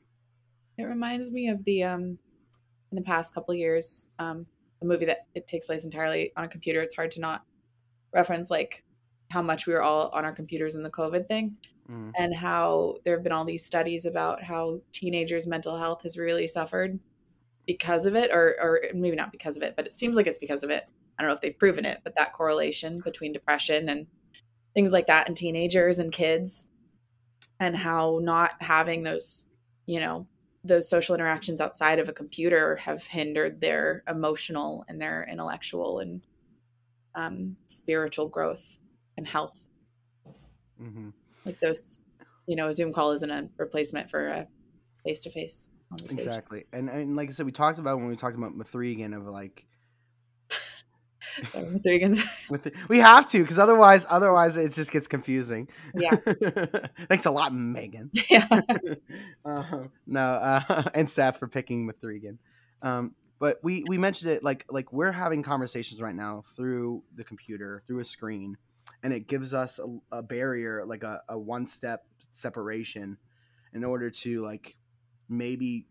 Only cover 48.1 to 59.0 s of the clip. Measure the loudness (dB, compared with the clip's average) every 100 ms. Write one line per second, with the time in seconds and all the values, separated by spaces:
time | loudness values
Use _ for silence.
48.1 | -6 -6 -6 -8 -10 -10 -8 -6 -6 -8
49.1 | -10 -12 -12 -14 -18 _ _ _ _ _
50.1 | _ _ _ -10 -10 -10 -18 -20 _ _
51.1 | _ -16 -14 -12 -10 -6 0 4 4 6
52.1 | 4 2 -6 -8 -6 -6 -8 4 10 12
53.1 | 12 12 6 6 8 10 12 12 12 10
54.1 | 4 8 8 6 4 0 -2 -2 -2 0
55.1 | -4 0 -2 -2 -6 -8 -16 -10 -2 0
56.1 | 0 -2 -2 -2 -2 -4 -4 -8 -10 0
57.1 | 2 2 0 0 -2 -4 -6 -10 -14 -6
58.1 | -6 6 6 8 4 4 -2 -2 -8